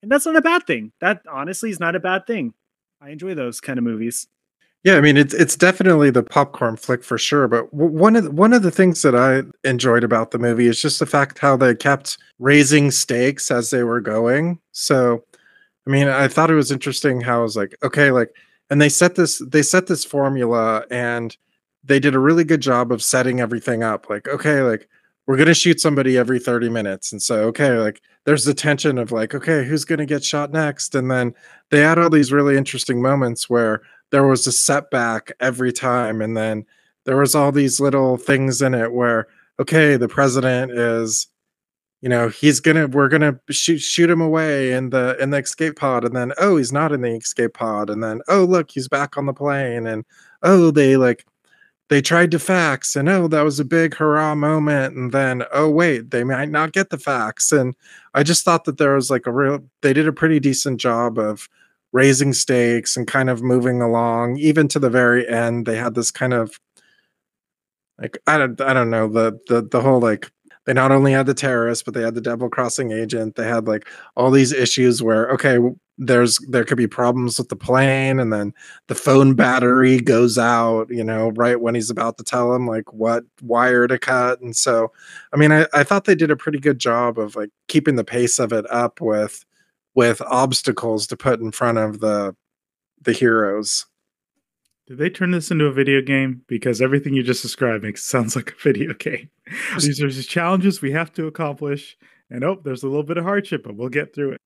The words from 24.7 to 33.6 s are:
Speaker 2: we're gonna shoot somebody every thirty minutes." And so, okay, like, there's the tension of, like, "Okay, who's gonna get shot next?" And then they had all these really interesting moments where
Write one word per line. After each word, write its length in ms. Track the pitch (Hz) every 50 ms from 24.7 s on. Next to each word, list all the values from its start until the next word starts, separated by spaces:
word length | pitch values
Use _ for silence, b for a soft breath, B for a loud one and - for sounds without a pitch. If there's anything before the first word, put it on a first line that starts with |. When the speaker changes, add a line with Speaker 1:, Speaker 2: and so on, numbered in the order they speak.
| 110 104 - _ _ _ _ _ _ _ _ -
Speaker 2:
we're 100 | 135 131
gonna 160 | 156 160 170
shoot 260 | - - 175 160 -
somebody 380 | - 160 147 139 131 131 127 123
every 220 | 123 117 131 123
thirty 300 | 123 - 120 120 120 117
minutes." 420 | 117 117 107 101 95 95 - -
And 100 | - 101
so, 220 | - - 120 110 107 113
okay, 280 | 117 - 147 139 123 117
like, 240 | 110 107 107 _ _ _ _ _ _
there's 200 | - 147 147 117
the 80 | 143 143
tension 440 | - - 156 147 127 - 160 135 127
of, 120 | 117 107
like, 220 | 120 113 110 110 -
"Okay, 280 | 139 127 - 165 151 131
who's 200 | 123 151 151 131
gonna 200 | - 165 147 151
get 180 | 135 151 143 135
shot 280 | - - 147 147 143
next?" 440 | 143 160 156 147 143 - - - -
And 140 | 139 127 127
then 240 | 131 127 123 120 113 b b b b b b b
they 80 | - 147
had 160 | 147 156 165 170
all 100 | 170 170
these 220 | 160 156 143 123
really 260 | 135 143 143 143 139 139
interesting 440 | 135 - - 127 - - 131 120
moments 480 | 123 131 139 139 131 120 117 - - -
where 320 | 120 120